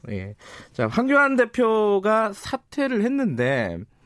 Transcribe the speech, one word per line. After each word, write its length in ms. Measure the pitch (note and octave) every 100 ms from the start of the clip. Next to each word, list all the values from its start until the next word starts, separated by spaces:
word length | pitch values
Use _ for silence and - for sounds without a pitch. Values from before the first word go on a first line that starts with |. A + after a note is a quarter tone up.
| -
예. 260 | G2+ F#2+ G#2+ - - -
자, 140 | - A2
황교안 480 | A#2+ C4 C#4+ C#4 C4
대표가 960 | A#3 - A#3 A3 G#3+ G3+ G3+ A3 G#3+
사퇴를 720 | G3 - - _ - C4+ A#3+
했는데, 760 | A3 C#4 B3 A#2+ B2 C3+ G#2 E2+ G#2 _